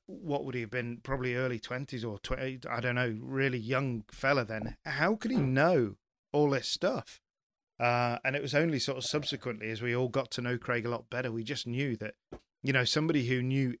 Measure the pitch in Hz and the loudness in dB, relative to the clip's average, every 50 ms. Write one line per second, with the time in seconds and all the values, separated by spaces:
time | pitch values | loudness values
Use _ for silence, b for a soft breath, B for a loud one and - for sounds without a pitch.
0 | _ - 185 - 214 165 143 143 143 139 123 123 117 104 127 127 120 120 120 117 | _ -16 -14 -10 -4 -2 -2 -2 -2 -2 -4 -4 -4 -4 -4 -4 -4 -4 -6 -8
1 | - - 135 135 123 127 123 123 131 127 123 113 - - 120 127 139 - - 123 | -6 -4 -4 -2 -2 0 0 0 0 0 -2 -4 -6 -6 -6 -6 -6 -6 -6 -6
2 | 110 117 104 101 - - 131 131 131 135 131 127 123 135 120 117 117 127 120 123 | -6 -6 -6 -6 -6 -4 -4 -4 -4 -4 -6 -8 -8 -6 -4 -2 0 0 2 2
3 | 127 120 113 107 123 127 135 135 135 139 127 127 110 113 131 127 139 131 120 113 | 2 0 0 -4 -6 -4 0 2 2 2 2 0 -2 0 0 0 0 0 -2 -4
4 | - - - - - 135 143 139 120 101 113 107 107 113 110 - - 156 135 135 | -6 -8 -6 0 2 4 4 4 2 0 -2 -6 -6 -6 -8 -8 -8 -6 -2 2
5 | 151 180 220 220 - 226 262 233 143 131 131 135 147 170 185 151 120 104 95 - | 2 2 2 2 0 0 2 2 2 4 4 6 6 6 6 6 4 2 0 -6
6 | _ _ _ _ _ _ - 147 151 147 139 131 107 - - - - - 262 190 | _ _ _ _ _ _ 2 4 4 6 4 2 0 -2 -2 0 0 0 0 0
7 | - - - - _ _ _ _ _ _ _ _ _ _ _ - 120 120 120 120 | -4 -8 -14 -20 _ _ _ _ _ _ _ _ _ _ _ 0 2 2 4 4
8 | 120 120 120 - - 131 131 143 139 139 151 147 160 170 156 127 - - 139 127 | 2 2 0 0 -2 -2 -2 -2 -2 0 2 4 4 4 2 0 0 -2 -2 -4
9 | 123 - - 151 143 - - 120 - 127 117 107 110 110 113 107 117 123 120 120 | -2 -2 -2 -2 -2 -2 -4 -4 -4 -6 -6 -6 -6 -6 -6 -4 -2 0 2 2
10 | 131 123 110 135 131 - - - 123 123 123 120 - - 123 120 110 120 120 113 | 2 0 0 0 -2 -2 -4 -4 -2 -2 -2 -2 0 0 0 0 0 -2 -2 -4
11 | - - - 120 131 127 113 113 113 110 143 - - 123 117 127 143 143 120 107 | -6 -6 -6 -4 -4 -2 -2 -4 -4 -4 -6 -6 -6 -4 -2 -2 -2 -2 -2 -4
12 | 107 107 - _ _ _ - - _ _ _ _ - - 131 131 123 117 - 156 | -6 -8 -10 _ _ _ -18 -18 _ _ _ _ -2 0 2 2 2 2 2 2
13 | 151 160 - 147 123 120 131 127 123 127 131 139 135 127 120 - | 2 4 4 2 2 2 2 2 2 2 2 2 2 2 0 -2